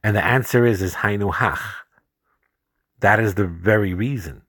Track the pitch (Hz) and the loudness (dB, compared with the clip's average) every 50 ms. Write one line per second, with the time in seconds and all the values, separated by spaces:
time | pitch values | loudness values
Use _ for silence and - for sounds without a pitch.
0 | - 107 104 101 76 92 120 131 120 - - 123 120 120 110 92 95 92 - - | 0 2 0 2 2 2 0 0 0 2 2 4 4 4 2 2 -2 -4 -4 -4
1 | - 104 104 101 101 98 - - - - 67 - - 104 - - - _ _ _ | -4 -2 -2 -2 -2 -4 -2 -2 -2 -2 -2 -4 -10 -12 -14 -14 -18 _ _ _
2 | _ _ _ _ _ _ _ _ _ _ _ _ _ _ _ _ _ _ _ _ | _ _ _ _ _ _ _ _ _ _ _ _ _ _ _ _ _ _ _ _
3 | - 101 104 110 113 107 92 98 101 90 85 82 87 107 107 107 104 95 87 92 | 2 4 4 4 2 0 0 0 -2 -2 -4 -2 2 2 2 4 2 0 -2 -4
4 | 107 135 143 120 85 78 64 - _ | -4 -4 -4 -6 -8 -10 -16 -16 _